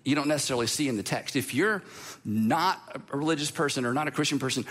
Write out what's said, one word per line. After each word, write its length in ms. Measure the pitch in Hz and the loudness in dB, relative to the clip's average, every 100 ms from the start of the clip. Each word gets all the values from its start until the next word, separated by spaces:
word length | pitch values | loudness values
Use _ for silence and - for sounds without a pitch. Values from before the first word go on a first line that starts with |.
you 100 | - | 0
don't 140 | 147 143 | 2 2
necessarily 400 | 151 - 127 117 | 0 0 0 0
see 180 | - 147 | 0 0
in 100 | 113 | 0
the 60 | |
text. 320 | 95 127 - | -2 -4 -2
If 180 | 139 - | -2 -2
you're 300 | 120 196 208 - - - - | 0 2 0 -4 -16 -16 -12
not 540 | - 107 113 160 180 185 - 139 - | -4 2 4 4 4 2 -4 -12 -6
a 60 | 143 | -2
religious 340 | 151 160 147 | 0 0 0
person 340 | - 143 - | 0 0 0
or 80 | 123 | 0
not 140 | 131 151 | 0 0
a 60 | |
Christian 260 | - 147 143 | 0 0 2
person, 260 | 135 131 - | 0 -2 -4